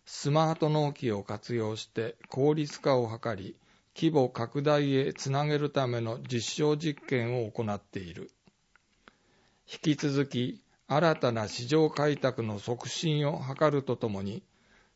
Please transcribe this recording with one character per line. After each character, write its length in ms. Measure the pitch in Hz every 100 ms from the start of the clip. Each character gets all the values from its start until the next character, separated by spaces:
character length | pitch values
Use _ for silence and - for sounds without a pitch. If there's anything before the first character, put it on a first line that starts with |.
| -
ス 220 | - 143
マ 220 | 151 160
ー 20 | 160
ト 140 | 156
農 240 | 151 147
機 180 | 135 127
を 100 | 101
活 320 | 98 107 -
用 220 | 120 107 110
し 100 | -
て 300 | 113 113 - -
効 240 | 131 143
率 260 | 156 147 -
化 160 | 147 127
を 140 | 113
図 260 | 110 117 101
り、 220 | - - _ _ _
規 160 | - 160
模 200 | 151 123
拡 340 | 123 117 147
大 320 | 143 147 143 135
へ 160 | 143
つ 180 | - 139
な 140 | 135 147
げ 140 | 147
る 100 | 147
た 160 | 143 127
め 140 | 117
の 220 | 113 123
実 340 | 131 123 104 -
証 220 | 151 151
実 280 | 160 139 -
験 360 | 127 117 123 110
を 60 |
行 120 | -
っ 140 | 110 101
て 220 | _ 101
い 140 | 90
る。 180 | 85 90 _ _ _ _ _ _ _ - _ _ _ _ _ -
引 260 | - 165 143
き 40 |
続 260 | 151 139 139
き、 360 | 123 123 220 _ _ -
新 280 | 139 165 156
た 160 | 127
な 160 | 113 101
市 180 | - 120
場 220 | 156 156
開 280 | 143 147 143
拓 240 | 135 117
の 160 | 110 104
促 300 | - 123 -
進 400 | - 165 151 143
を 140 | 165
図 280 | 135 135 156
る 140 | 143
と 140 | 135 120
と 100 | 117
も 140 | 98
に、 220 | 98 147 - _ _ _ _